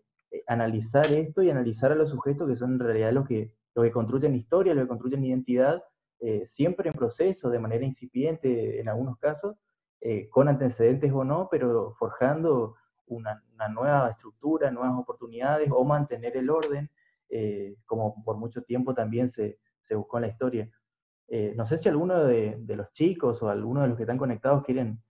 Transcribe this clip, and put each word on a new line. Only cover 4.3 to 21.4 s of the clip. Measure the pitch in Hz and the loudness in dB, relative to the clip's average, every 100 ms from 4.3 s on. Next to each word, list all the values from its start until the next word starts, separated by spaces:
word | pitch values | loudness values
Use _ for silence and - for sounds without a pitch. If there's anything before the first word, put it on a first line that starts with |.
historia, | 123 - 175 185 | 0 2 2 4
los | 147 127 | 2 0
que | |
construyen | 117 127 139 | -2 -4 -2
identidad, | 131 127 127 123 131 175 - _ _ - | 0 -2 2 4 4 2 -4 _ _ -8
eh, | 117 104 - | -4 -4 -4
siempre | - 156 180 170 | 0 0 0 -4
en | |
proceso, | 151 120 - 180 185 127 | -2 -2 2 0 0 -2
de | 120 | -2
manera | 113 117 | 0 -2
incipiente | 131 - 127 123 151 160 135 120 110 110 | -2 -6 -6 -2 -2 0 0 0 -2 -4
en | 113 | -4
algunos | 107 131 117 | -4 -4 -2
casos, | 147 147 202 208 _ _ _ _ | -4 -2 -6 -10 _ _ _ _
eh, | 117 107 - | -4 -4 0
con | - 147 | 4 4
antecedentes | 135 131 123 117 139 143 | 4 0 4 4 4 2
o | 135 | 0
no, | 131 156 190 | 0 -2 -2
pero | 160 127 117 95 - | 0 2 0 -2 -4
forjando | 113 - 127 156 165 131 110 - _ _ - | -6 0 0 2 2 0 -2 -8 _ _ -12
una, | 120 110 107 _ 113 | -10 -8 -10 _ -8
una | 107 | -6
nueva | 110 139 143 120 | -2 2 2 2
estructura, | 110 113 - 147 160 139 | -4 -16 -8 -2 0 0
nuevas | 123 127 127 | 0 -2 -2
oportunidades, | 123 - 117 117 131 151 147 | -6 -10 -12 -4 0 0 2
o | 131 | 2
mantener | 135 147 143 113 117 131 | 4 2 0 -4 -4 -2
el | 131 | 0
orden, | 160 156 143 147 _ _ _ - | 0 0 -4 -8 _ _ _ -10
eh, | 117 107 101 98 101 - | -4 -4 -4 -10 -14 -6
como | 113 107 107 | -4 -4 -4
por | 113 107 | -8 -6
mucho | 117 120 | -8 -10
tiempo | - 127 127 | -4 -2 -2
también | 127 110 117 123 | -2 -2 0 -2
se, | 120 104 - _ _ - | -2 -6 -8 _ _ -6
se | 107 | -6
buscó | - 117 | -4 -4
en | |
la | 113 | -4
historia. | 113 127 120 110 _ _ _ _ _ - | -2 -4 -2 -6 _ _ _ _ _ -8
Eh, | 113 | -4